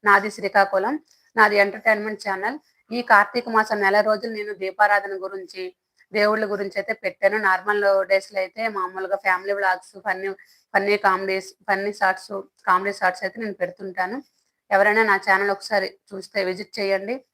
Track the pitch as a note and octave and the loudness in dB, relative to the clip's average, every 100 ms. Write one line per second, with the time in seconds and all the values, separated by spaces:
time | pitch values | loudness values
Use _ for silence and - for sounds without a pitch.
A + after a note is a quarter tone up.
0 | G#3 G3+ G#3 G3+ G3+ G3+ G3 F#3+ G#3 D4+ | 6 4 4 -4 0 2 4 2 0 -4
1 | _ _ _ A#3 G#3+ G#3 G3+ G#3 A3 G#3 | _ _ _ 4 4 6 2 2 0 0
2 | G#3+ G#3 G#3 F#3+ G#3 D4 _ _ _ A#3 | -2 -6 -6 -4 -4 -6 _ _ _ -8
3 | A#3+ G#3 G#3 A#3+ A#3+ A3+ G#3+ G#3+ G3 G#3 | 4 4 4 -2 0 0 0 0 2 4
4 | G#3+ G#3+ A#3 A3 G#3 G3 F#3+ F#3 G#3 G3+ | 2 0 -4 -8 -10 -8 -10 2 2 2
5 | G3 F#3+ F#3+ G3 F3+ F#3+ F#3 _ _ _ | 0 -10 -8 -10 -14 -12 -12 _ _ _
6 | _ G#3 G#3 G#3+ G#3+ G3+ G3 G3+ G3 G#3+ | _ 0 2 2 -2 -4 -6 -6 -6 -6
7 | F#3+ - G3 G#3 G3+ F#3 G3 G#3 G3+ G3 | -8 -2 0 2 0 0 0 0 2 2
8 | F#3 F#3+ - G3+ F#3 - A3+ G3+ F#3 F#3+ | 2 0 0 -6 -6 -4 -6 -4 -6 -6
9 | F#3+ G3 G3 F#3 G3 G3+ F#3+ F#3 - G3 | -6 -2 0 -2 -2 -2 0 -2 -6 -12
10 | G#3 F#3 G3 G3 _ _ _ G3+ G3+ G3+ | -8 -6 -6 -10 _ _ _ -2 0 2
11 | G3+ F#3 F#3+ F#3+ F#3+ _ - F#3+ G3+ G3+ | 2 2 -2 -4 -6 _ -4 -2 -2 -2
12 | F#3+ F#3+ - G3 - _ - F#3 G3+ G3 | -2 -2 -6 -12 -12 _ 0 0 0 -2
13 | F#3 F#3 F#3+ A3 A3 F#3+ F3+ F3+ G3 F#3 | -2 -2 -8 -8 -10 -6 -8 -8 -12 -6
14 | F#3 B3+ - _ _ _ _ G3 G3+ G#3+ | -6 -6 -12 _ _ _ _ 2 4 4
15 | A3 G3 G3+ F#3+ G3+ G3 - G#3 F#3+ - | 4 2 2 2 2 -4 -2 -2 -2 -10
16 | _ G3 F#3+ G#3 F#3 F#3 G#3+ - G3 F#3+ | _ -16 -8 -4 -2 -4 -8 -4 -2 0
17 | G3 C4 _ | -2 -8 _